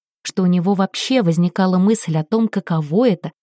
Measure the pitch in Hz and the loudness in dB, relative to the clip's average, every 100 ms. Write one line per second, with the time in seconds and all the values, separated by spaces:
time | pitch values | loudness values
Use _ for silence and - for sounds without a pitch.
0 | _ _ - - 180 180 175 190 190 - | _ _ -8 -2 0 0 0 0 -2 -4
1 | - 262 170 165 175 - 185 185 196 226 | -2 0 2 0 0 0 0 2 2 2
2 | - 156 156 226 220 196 - 160 147 185 | -2 -4 -2 -2 0 -4 -2 -4 0 2
3 | 254 170 151 _ | 2 0 -6 _